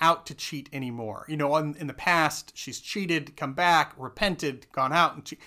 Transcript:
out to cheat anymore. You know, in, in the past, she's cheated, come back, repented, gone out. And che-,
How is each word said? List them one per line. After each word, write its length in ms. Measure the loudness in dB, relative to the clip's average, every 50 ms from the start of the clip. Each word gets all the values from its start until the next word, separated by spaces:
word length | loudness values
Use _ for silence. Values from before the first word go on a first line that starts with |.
out 240 | 4 4 4 4 0 -8
to 60 | -12
cheat 360 | -12 -10 -8 -8 -10 -10 -10
anymore. 540 | -8 -6 -6 -6 -6 -6 -6 -8 -8 -10 -8 -6
You 80 | -2 0
know, 180 | 2 2 2 2
in, 180 | 2 0 -4
in 120 | -6 -8 -10
the 60 | -10
past, 580 | -2 0 2 4 4 4 2 0 -4 -10 -14 -14
she's 240 | -14 -12 -12 -12 -12
cheated, 560 | -10 -8 -6 -4 -2 0 0 -2 -2 -6 -8 -8
come 160 | -8 -6 -2
back, 400 | 2 4 6 6 6 4 2 -4 -12
repented, 680 | -14 -14 -4 -2 -2 0 0 -2 -2 -4 -4 -6 -10 _
gone 220 | -2 -2 0 2 4
out. 220 | 4 4 4 2
And 100 | -4 -12
che-, 120 | -14 -16 -16 -18